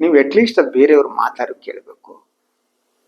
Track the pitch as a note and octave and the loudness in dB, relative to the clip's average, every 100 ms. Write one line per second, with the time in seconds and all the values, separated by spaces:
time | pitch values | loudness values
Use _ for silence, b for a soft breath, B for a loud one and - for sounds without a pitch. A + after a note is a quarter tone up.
0 | E3 D3 C#3 G3 A3+ - C3+ B2+ D3 D3 | 0 2 2 0 0 0 -2 2 4 4
1 | C3+ - A#2 - A#2+ - - - - _ | 0 -4 -6 -6 -10 -10 -16 -18 -20 _
2 | _ - _ _ _ _ _ _ _ _ | _ -20 _ _ _ _ _ _ _ _